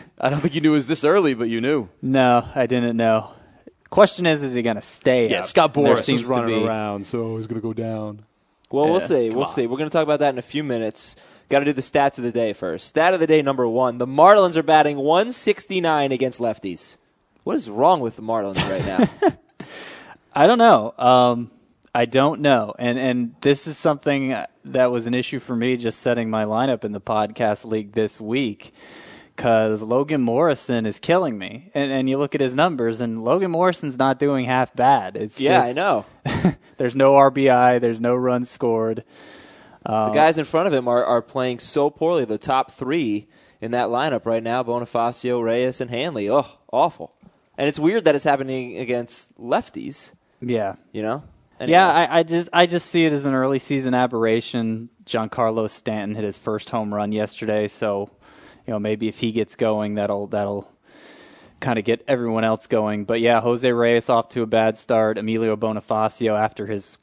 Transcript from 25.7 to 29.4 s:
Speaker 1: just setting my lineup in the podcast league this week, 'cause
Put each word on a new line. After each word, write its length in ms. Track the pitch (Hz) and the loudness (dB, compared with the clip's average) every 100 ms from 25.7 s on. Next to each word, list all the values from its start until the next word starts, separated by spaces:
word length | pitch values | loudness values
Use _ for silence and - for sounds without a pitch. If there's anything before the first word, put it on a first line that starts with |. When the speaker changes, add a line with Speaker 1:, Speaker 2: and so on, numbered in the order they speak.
| 123 | -2
Speaker 1:
just 220 | 117 - | -4 -4
setting 300 | 127 120 113 | -2 -2 -2
my 160 | 110 107 | -2 -2
lineup 380 | 110 135 120 | -2 -2 -2
in 80 | 110 | -4
the 100 | 104 | -8
podcast 640 | - 107 107 110 113 104 113 | -4 -2 -2 -2 -2 -2 -4
league 280 | 110 104 | -6 -4
this 260 | 113 107 - | -4 -4 -6
week, 540 | 107 127 127 101 - - - - - - - | -6 -4 -4 -6 -16 -20 -20 -20 -20 -20 -20
'cause 460 | - | -4